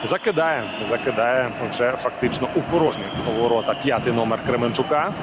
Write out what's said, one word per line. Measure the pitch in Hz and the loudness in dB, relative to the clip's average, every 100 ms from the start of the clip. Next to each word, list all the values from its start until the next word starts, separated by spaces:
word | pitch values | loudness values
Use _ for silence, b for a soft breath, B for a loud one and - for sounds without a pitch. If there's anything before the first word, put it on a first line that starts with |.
закидає, | - 185 - 170 165 147 107 98 | 0 0 0 2 2 0 -2 -6
закидає | 107 117 - 110 117 127 123 104 117 | -2 -2 0 0 2 2 0 -2 -6
вже | - 123 | 0 0
фактично | 127 127 - 123 - 127 - | 0 -4 -2 -2 0 -2 -2
у | |
порожні | 135 170 156 - - - - 110 | 0 2 2 0 -6 -6 -2 0
ворота | 117 117 104 107 | 2 2 0 0
п'ятий | 135 117 123 | 0 0 2
номер | 117 110 113 - | 0 2 0 0
Кременчука. | 123 120 113 131 151 233 - | 0 0 0 0 0 0 -4